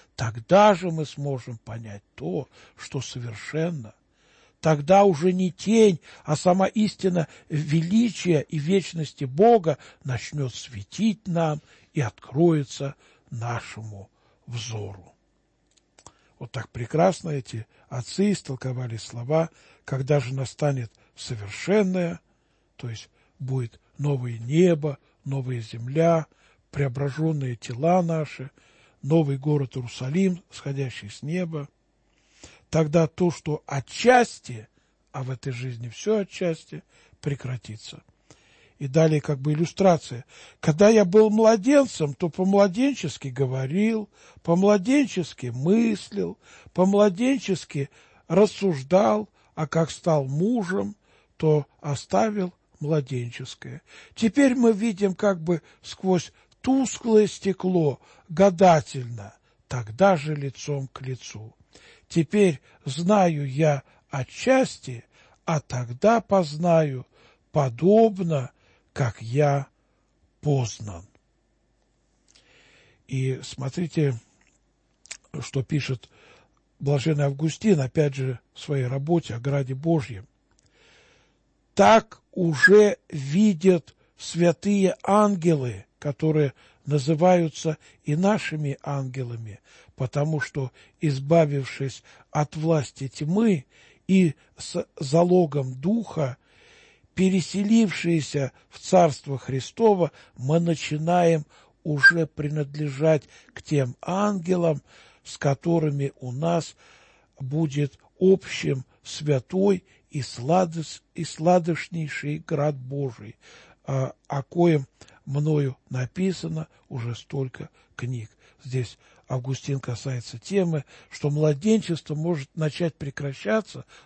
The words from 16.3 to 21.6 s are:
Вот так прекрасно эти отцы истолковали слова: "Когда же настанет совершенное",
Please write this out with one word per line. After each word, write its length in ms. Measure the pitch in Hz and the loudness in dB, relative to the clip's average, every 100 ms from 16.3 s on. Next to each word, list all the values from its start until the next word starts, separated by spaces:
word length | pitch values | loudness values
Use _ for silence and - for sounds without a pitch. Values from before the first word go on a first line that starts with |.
| - | -20
Вот 100 | 131 | -14
так 180 | 123 113 | -12 -12
прекрасно 600 | - 117 156 180 175 165 | -10 -4 0 2 0 -6
эти 340 | 143 - 113 - _ _ | -8 -8 -12 -14 _ _
отцы 440 | 123 - - 202 | -12 -8 -2 0
истолковали 640 | 190 - 131 131 123 123 113 | 0 -6 -10 -8 -8 -8 -10
слова: 540 | - 117 120 156 165 _ _ _ | -12 -12 -2 -2 -2 _ _ _
"Когда 340 | - 135 131 147 | -8 -6 0 0
же 160 | 120 | 0
настанет 560 | 135 131 - 147 135 117 _ _ | -6 -8 -4 -2 -2 -6 _ _
совершенное", 1040 | - - 117 101 - | -16 -12 -10 -10 -8